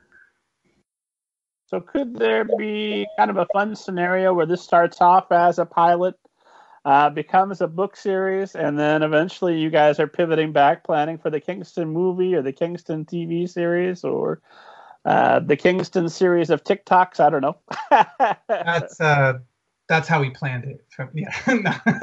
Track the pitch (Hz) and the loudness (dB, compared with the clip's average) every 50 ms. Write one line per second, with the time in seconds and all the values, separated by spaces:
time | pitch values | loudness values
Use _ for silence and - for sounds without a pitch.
0 | _ _ _ _ _ _ _ _ _ _ _ _ _ _ _ _ _ _ _ _ | _ _ _ _ _ _ _ _ _ _ _ _ _ _ _ _ _ _ _ _
1 | _ _ _ _ _ _ _ _ _ _ _ _ _ _ - 185 175 - _ 277 | _ _ _ _ _ _ _ _ _ _ _ _ _ _ -10 -10 -10 -6 _ -6
2 | 285 240 240 220 226 226 220 220 220 220 - 214 214 214 214 214 214 214 214 202 | -6 -6 -4 -4 -2 0 0 0 0 -2 -2 -4 -4 -6 -4 -4 -4 -4 -4 -6
3 | 202 208 - - - 214 202 185 175 - - 196 202 214 214 - - - 190 180 | -6 -6 -2 0 0 0 0 -2 -2 -2 0 -2 -2 -2 -4 -10 -10 -8 -4 -4
4 | 175 175 185 185 190 185 185 175 160 160 180 175 - - - 170 170 170 - - | -2 -2 0 0 2 2 2 2 0 0 -2 -4 -2 2 2 4 4 2 2 2
5 | 180 175 180 185 175 - 180 175 175 175 170 - 170 175 - - 170 175 175 175 | 4 6 6 4 4 4 2 4 4 4 2 0 -4 -4 0 0 2 2 2 2
6 | 180 185 185 - _ _ _ _ _ _ _ - - _ - _ _ 143 139 143 | 0 -2 -4 -8 _ _ _ _ _ _ _ -20 -20 _ -20 _ _ 2 4 4
7 | 147 147 147 151 147 - - 185 190 196 196 170 185 170 160 170 196 196 - - | 4 2 0 -4 -6 0 2 2 2 2 -2 -4 -6 -6 -2 -4 -4 -6 -6 -8
8 | - 208 190 190 190 190 190 190 196 196 - 170 160 147 147 147 151 151 156 156 | -6 -4 -2 -2 -2 -2 -2 -4 -4 -6 -6 -4 -4 -4 -2 0 0 0 2 2
9 | 156 156 156 151 160 185 - - - 180 165 160 156 160 156 156 151 151 147 - | 0 2 2 2 0 0 -4 -4 -2 -2 0 0 -2 0 2 4 4 4 4 2
10 | 156 143 - - 180 165 160 160 160 156 151 147 143 143 165 175 _ - 170 151 | 0 -2 0 -2 0 0 2 0 0 0 2 4 4 4 2 0 _ -2 -2 0
11 | 147 156 165 160 - 165 151 147 - - 180 202 175 - _ - 170 160 156 165 | 0 -2 -4 -6 -6 -6 -6 -4 -6 -8 -10 -10 -12 -12 _ -6 -6 -4 -2 -2
12 | 180 185 180 185 185 185 185 160 131 135 135 - 175 170 175 165 - - 160 156 | -2 -2 0 0 -2 0 0 0 -2 -4 -4 -4 -6 -6 -6 -10 -8 -8 -8 -8
13 | 156 - - 170 165 165 165 170 175 180 - 175 170 170 175 175 180 185 185 175 | -6 -8 -8 -8 -6 -4 -4 -4 -4 -4 -4 -4 -2 -2 0 0 -2 -2 -4 -6
14 | - - - - - - 151 156 _ _ - - - - - - - - - _ | -6 -6 -4 -2 -2 -4 -4 -6 _ _ -20 -20 -20 -20 -20 -20 -20 -20 -20 _
15 | _ - - 113 123 127 120 131 - 131 147 135 - 180 180 185 175 - - 190 | _ 0 2 2 4 4 2 2 2 0 -2 2 2 0 0 0 -4 -4 -4 -2
16 | 170 170 156 - 190 185 175 175 165 151 151 143 - - 202 196 - - 196 180 | -2 -2 -2 0 0 2 2 2 2 0 0 -2 0 -4 -4 -4 0 2 2 4
17 | 180 185 - - 147 147 160 143 135 143 156 - _ _ - - - - 302 233 | 4 2 0 2 2 2 2 2 -2 -2 -4 -6 _ _ -12 -12 -2 2 4 4
18 | - - - _ 254 220 - - _ - 226 175 - 165 170 165 - - - - | 4 2 0 _ -2 -2 -2 -4 _ -6 -6 -4 -2 -2 -2 -2 -4 -6 -6 -2
19 | 165 151 147 143 135 131 127 127 - _ _ _ _ _ _ _ _ _ 160 160 | 0 2 2 4 2 2 0 -2 -8 _ _ _ _ _ _ _ _ _ -2 -2
20 | 151 - 165 156 139 131 127 - - 135 127 123 120 135 135 - _ _ _ - | 0 0 0 0 0 -2 -6 -8 -8 -6 -6 -6 -8 -10 -14 -16 _ _ _ -14
21 | 131 - - 156 151 - - - - - 262 226 196 170 147 - - 226 - - | -14 -12 -10 -10 -10 -8 -10 -6 -2 -2 -2 0 0 -2 -4 -2 -2 -2 0 0